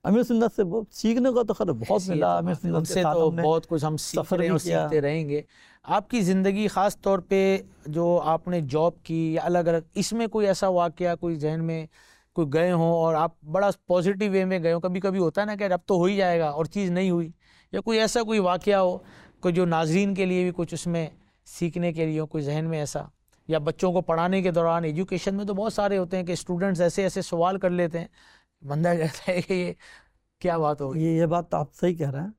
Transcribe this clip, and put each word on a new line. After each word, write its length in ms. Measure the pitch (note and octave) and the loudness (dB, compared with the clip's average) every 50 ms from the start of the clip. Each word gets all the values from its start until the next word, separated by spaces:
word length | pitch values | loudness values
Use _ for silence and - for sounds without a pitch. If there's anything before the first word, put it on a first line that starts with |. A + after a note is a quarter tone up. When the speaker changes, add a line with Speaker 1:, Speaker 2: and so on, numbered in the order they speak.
Speaker 1:
امیر 200 | - F3 G3 A#3+ | 2 2 2 2
سنت 340 | A3+ - A#3+ A3+ A#3 A3+ - | 2 2 2 2 2 0 0
سے 80 | - G3+ | 0 -2
بہت 300 | E3+ F3+ A3+ G#3+ _ - | 0 -2 -6 -6 _ -10
سیکھنے 360 | - - A3 A#3 A#3+ A#3+ C4 | -2 0 0 2 2 2 2
کو 120 | A#3 B3 | 2 2
تو 120 | A#3 A3+ G3 | 0 0 -2
خیر 180 | - G#3+ F3+ | -2 -2 -2
بہت 180 | C#3+ A2+ A2+ - | -2 -4 -2 0
Speaker 2:
ایسی 220 | G3+ G#3 F3+ F#3+ | 0 0 0 -2
Speaker 1:
ملا 140 | F3 D#3 F3 | 0 0 2
Speaker 2:
بات 160 | F3 F3 F3 | 2 2 0
Speaker 1:
امیر 120 | E3+ F3+ F3 | 0 -2 -4
Speaker 2:
ہے۔ 60 | - | -4
Speaker 1:
سنت 120 | - F3 E3 | -2 -2 0
Speaker 2:
ان 100 | D#3+ D#3+ | 0 -2
Speaker 1:
کے 100 | E3 F3 | 0 0
Speaker 2:
سے 80 | F#3+ | 0
Speaker 1:
ساتھ 160 | F3+ D#3 D#3 E3+ | 0 2 2 2
Speaker 2:
تو 120 | D#3+ D#3+ | 2 2
Speaker 1:
ہم 40 | E3+ | 2
نے 80 | E3 | 2
Speaker 2:
بہت 240 | E3 D3+ E3 E3 - | 2 2 2 0 0
کچھ 180 | - E3+ D#3 C#3 | -2 -2 -2 0
ہم 120 | D#3 D#3 | -2 -2
سیکھ 300 | D3 - - - E3+ D3+ | -4 -6 -4 -4 -4 -2
Speaker 1:
سفر 100 | - F#3 | -2 0
Speaker 2:
رہے 80 | F3 E3+ | 0 2
ہیں 60 | E3+ | 0
Speaker 1:
بھی 20 | |
Speaker 2:
اور 60 | F#3 D3 | 0 0
Speaker 1:
کیا۔ 220 | - E3+ E3+ D#3+ | 0 0 0 0
Speaker 2:
سیکھتے 200 | D#3+ D3+ D#3 D3+ | 0 0 0 0
رہیں 280 | C#3 C#3+ D#3 E3 D#3+ C#3+ | 0 0 -2 -2 -4 -4
گے۔ 140 | C#3+ D3 D3 _ _ - - - - _ | -4 -6 -6 _ _ -20 -20 -20 -20 _
آپ 280 | - - E3+ G#3 G3+ - | -4 -2 -2 -2 -2 -2
کی 100 | - A#3+ | -2 0
زندگی 480 | F#3 F3 F#3+ F#3+ F#3+ G3+ G3 G3+ G#3+ G3 | 2 2 2 2 2 2 0 0 -2 -2
خاص 320 | - F#3 G3 G#3 F#3+ - | 0 0 0 0 -2 -2
طور 180 | - G3 G3 F#3 | 0 0 0 0
پہ 400 | - - G3 F#3+ F#3+ F#3+ F#3+ F#3+ F#3+ - - _ - | 0 0 2 2 4 4 2 0 -2 -10 -20 _ -12
جو 340 | D3+ D3 E3 E3+ F3 F3 E3+ C#3+ | -6 -2 0 2 2 2 2 2
آپ 240 | D#3 E3 E3 - F3+ | 2 0 0 -2 -2
نے 120 | F3+ F3 | -2 -2
job 420 | D#3 B2+ C3 D3+ E3 F3 E3 - | -2 0 0 2 2 2 0 -4
کی 320 | _ - E3 E3 E3 D#3+ D#3+ | _ -4 -2 -2 0 0 -2
یا 60 | E3 D3+ | -2 0
الگ 140 | E3+ F3 F3 | 0 0 2
الگ، 180 | E3+ E3+ E3 E3 E3 _ _ | 2 2 0 0 -2 _ _
اس 180 | G3+ G3 - | -4 -4 -2
میں 140 | G#3+ A#3 A#3 | -2 -4 -4
کوئی 200 | G#3+ A3 A3 G#3 | -2 0 0 0
ایسا 220 | G3 F#3 - G3+ F#3+ | 0 0 2 0 2
واقعہ، 480 | F#3 F3 F3 E3+ - - F3+ F3 E3+ | 2 2 0 0 -2 -2 -2 -2 -2
کوئی 200 | E3 F3 E3+ E3+ | -2 -4 -4 -4
ذہن 280 | D3+ C#3+ D3+ D#3 E3 E3 | -2 -2 -4 -2 -2 -4
میں 220 | E3 E3 D#3+ D#3 D#3 _ - _ _ _ _ _ _ | -4 -4 -6 -8 -12 _ -20 _ _ _ _ _ _
کوئی 160 | _ F3+ D#3+ C#3 | _ -2 -2 0
گئے 200 | C3 D#3+ E3+ F3+ | 2 2 2 2
ہوں 200 | F3+ E3 E3 E3+ | 2 2 2 2
اور 220 | E3+ E3 D#3+ E3 D#3+ | 2 2 2 2 2
آپ 300 | D3+ E3 E3 - _ - | 2 0 -2 -4 _ -12
بڑا 260 | D3+ D#3 F#3+ G3+ G3+ F#3 _ _ | -4 0 2 2 2 0 _ _
positive 460 | - F3+ F3+ D#3+ F#3+ G3+ F#3+ G#3+ G3+ | 0 0 2 2 0 0 0 -2 0
وے 120 | F#3+ F#3+ F#3 | 2 2 0
میں 180 | F#3 F#3+ F3+ | 0 -2 0
گئے 100 | D#3+ E3 | 0 0
ہوں؟ 80 | E3+ E3+ | 0 0
کبھی 200 | D#3+ F#3 F3+ F#3+ | -2 -2 -4 -2
کبھی 180 | F3+ G3 F#3 G3 | -2 -2 0 2
ہوتا 220 | F3+ D#3+ - G3 | 0 0 0 0
ہے 60 | G#3 | -2
نا 100 | G#3+ G#3 | -2 -4
کہ 80 | G3 G#3 | -4 -2
اب 140 | G3 F3+ F3 _ | -2 -2 -2 _
تو 80 | - G3+ | 0 2
ہو 100 | F3 F3 | 4 4
ہی 120 | F#3+ G3+ | 2 2
جائے 240 | G3 F#3+ F3+ F3 E3 | 2 2 2 2 2
گا 60 | D#3+ | 0
اور 180 | D3+ C#3+ D3+ E3 | 0 -2 -2 -4
چیز 260 | D#3 - G3+ G3+ F3+ | -4 -2 -4 -2 0
نہیں 200 | F3 F3+ F#3+ F#3 | 0 0 0 0
ہوئی، 200 | F3 E3+ E3 D#3+ - _ _ _ _ _ _ _ | 0 0 -2 -6 -10 _ _ _ _ _ _ _
یا 80 | F#3 G3 | -8 -6
کوئی 200 | - A3+ A3+ A3 | -2 0 0 2
ایسا 220 | A3 - - A#3+ | 0 2 0 -2
کوئی 160 | A3+ G#3+ A3 G#3+ | -2 0 0 2
واقعہ 380 | F#3+ F3+ F3+ F#3 - G3+ G3+ | 2 2 0 0 2 2 4
ہو 220 | F#3+ F#3+ F3+ F#3 F#3+ - - - - - - _ _ | 4 4 2 0 -4 -12 -18 -20 -20 -20 -20 _ _
کوئی 140 | - F#3 E3+ | -2 0 2
جو 100 | F3+ F3+ | 2 2
ناظرین 500 | E3+ E3 D#3+ E3 D#3 D#3+ G3 G3+ G3 G3 | 2 2 2 2 2 2 2 2 2 0
کے 120 | F#3 F#3+ | 0 0
لیے 180 | F#3 F3+ F3+ F3+ | 0 0 0 0
بھی 60 | F3+ F3 | 0 -2
کچھ 180 | - E3+ - E3+ | -4 -6 -6 -6
اس 120 | D#3+ - | -6 -4
میں 200 | F3 E3+ E3 D#3+ D#3 - _ _ _ _ _ _ | -4 -2 -2 -4 -6 -10 _ _ _ _ _ _
سیکھنے 480 | - - - F3 E3+ - F3 F3 F3 | -20 -8 -4 -4 -4 -2 -2 -2 -2
کے 140 | D#3 D#3+ D#3+ | 0 0 -2
لیے 140 | D#3+ D#3 D#3 | -2 -2 -4
ہو، 60 | D#3 | -4
کوئی 180 | D3+ - D#3 C#3+ | -4 -4 -4 -4
ذہن 200 | C#3 D3 D#3 D#3+ E3 | -2 -2 -2 -2 -4
میں 100 | D#3+ D#3 | -4 -4
ایسا؟ 240 | D3 - - D3 D3 - _ _ _ _ _ _ _ - | -6 -6 -6 -8 -10 -10 _ _ _ _ _ _ _ -2
یا 100 | D#3+ D#3 | -2 0
بچوں 340 | D3 D#3+ D#3 - - F#3 | 0 -2 -2 0 0 2
کو 80 | E3+ F3+ | 2 0
پڑھانے 420 | E3+ - E3 E3 E3+ F3+ F#3+ G3 | 0 0 0 2 2 2 2 2
کے 80 | F3+ F#3 | 0 2
دوران، 340 | E3 E3+ E3 E3 E3 E3+ E3+ | 2 2 2 2 2 0 0
ایجوکیشن 500 | D#3 D3+ D#3+ F#3+ - F#3+ E3+ - G3+ G3 | -2 -2 -4 -4 -4 -4 -4 -2 -4 -4
میں 100 | G3 G#3 | -2 -4
تو 100 | G3 G3+ | -4 -4
بہت 180 | F#3+ G#3+ A3+ | -2 -4 -2
سارے 260 | - - G3+ G3+ G3+ F#3+ | -2 0 0 2 2 0
ہوتے 180 | F3+ E3+ F#3+ | 0 -2 -4
ہیں 80 | F#3 F3+ | -4 -4
کہ 80 | F3 | -4
students 480 | E3+ - - - F3+ E3+ G3 G3 F#3+ D#3+ | -6 -6 -4 -6 -2 -2 0 0 2 2
ایسے 220 | F3+ E3+ - - | 2 2 2 2
ایسے 200 | G3 F#3 - F#3+ | -2 0 -2 -4
سوال 360 | F3 - F3 E3 E3+ F#3 G3 F#3+ | -6 -4 0 2 2 2 2 0
کر 120 | - F3+ | 0 0
لیتے 300 | F3+ F3 F3 E3 E3 E3 | 2 2 0 0 -2 -6
ہیں، 80 | E3+ - _ _ _ - - _ _ _ _ _ - | -8 -10 _ _ _ -20 -20 _ _ _ _ _ -10
بندہ 260 | C3+ C#3+ D3+ E3 F3 F3 E3 | -6 -2 0 2 2 2 2
کہتا 340 | D#3+ D#3 - - - - | 0 -2 -4 -6 -4 -2
ہے 80 | F3+ F3+ | -2 -2
کہ 120 | - - | -2 -2
یہ 200 | F#3+ F3+ F3 F3 E3+ _ - - - - _ _ _ _ _ _ _ _ | -2 -2 -2 -4 -8 _ -18 -20 -20 -20 _ _ _ _ _ _ _ _
کیا 200 | - F3+ E3 E3 | -2 -2 0 0
بات 220 | D#3 D3 D3+ C#3+ | 0 0 0 -2
ہو 140 | C#3+ C3+ C3+ | -4 -6 -2
گئی؟ 80 | D#3+ | 0
Speaker 1:
یہ، 80 | D#3+ E3 | 0 2
یہ 160 | E3 D#3+ E3+ | 2 2 2
بات 240 | D#3 E3+ F3 E3 - | 2 2 -2 -2 -2
تو 60 | E3 | -4
آپ 180 | D#3 D3 - _ | -4 -4 -6 _
صحیح 200 | - - F3+ F3 | -2 0 0 0
کہہ 160 | E3+ D3 C#3 | 0 -4 -4
رہے 100 | C3+ C#3 | -4 -6
ہیں۔ 80 | E3+ G#3 A3 | -8 -8 -12